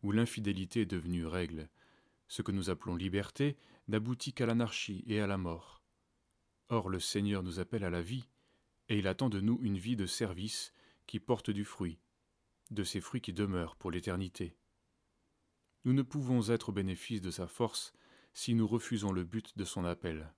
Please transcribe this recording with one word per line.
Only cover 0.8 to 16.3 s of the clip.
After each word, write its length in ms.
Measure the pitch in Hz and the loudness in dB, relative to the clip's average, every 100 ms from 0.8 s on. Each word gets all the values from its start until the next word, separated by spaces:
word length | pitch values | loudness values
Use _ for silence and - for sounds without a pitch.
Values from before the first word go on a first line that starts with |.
est 40 | 101 | 2
devenue 400 | 92 82 87 80 | 0 0 -2 0
règle. 420 | 87 87 80 76 _ - _ _ _ _ | 0 -2 -4 -10 _ -20 _ _ _ _
Ce 140 | - | -6
que 100 | 110 | -2
nous 180 | 98 87 | 0 0
appelons 260 | 90 - 87 | -2 -2 -2
liberté 640 | 95 95 101 - 143 139 - - - | 0 0 -2 0 -2 -2 -12 -20 -2
n'aboutit 440 | 107 113 127 - | 0 0 -4 -4
qu'à 140 | - 117 | 0 2
l'anarchie 560 | 117 113 - - 95 - | 4 2 0 -4 -6 0
et 140 | 107 | 0
à 60 | 101 | 2
la 100 | 98 | 0
mort. 460 | 90 82 - - _ _ _ _ _ _ _ _ _ | 0 -4 -8 -20 _ _ _ _ _ _ _ _ _
Or, 180 | 117 92 | 0 2
le 120 | 92 | -2
Seigneur 420 | - 104 101 101 | 0 2 2 2
nous 180 | 90 87 | 0 -2
appelle 240 | 90 113 | -2 0
à 60 | 95 | 0
la 100 | 87 | 0
vie, 300 | 85 127 123 _ _ _ _ _ _ | -2 -4 -6 _ _ _ _ _ _
et 100 | 107 | 2
il 80 | 98 | 2
attend 220 | 92 131 | 2 2
de 120 | 101 | 4
nous 180 | 101 117 | 2 2
une 160 | 123 98 | 2 0
vie 200 | 98 123 | 0 0
de 100 | 92 | 0
service 680 | - 110 90 107 - - _ - _ - | 0 -2 -2 -4 -6 -8 _ -20 _ -6
qui 140 | 107 | -6
porte 300 | - 120 - | 0 0 2
du 160 | 101 101 | -2 -2
fruit, 320 | - 90 85 _ _ _ _ _ _ - | -4 -4 -6 _ _ _ _ _ _ -8
de 120 | 104 | -4
ces 200 | 95 101 | -2 -4
fruits 180 | - 127 | -4 -6
qui 140 | - | -4
demeurent 420 | 87 101 90 82 - | -2 0 0 -2 -4
pour 140 | 95 | -4
l'éternité. 680 | 110 104 90 92 - 87 - _ _ _ _ _ _ _ _ _ _ _ _ | -2 -2 -2 -4 -4 -8 -8 _ _ _ _ _ _ _ _ _ _ _ _
Nous 80 | 127 | 4
ne 80 | 131 | 4
pouvons 480 | 127 147 127 | 4 -2 2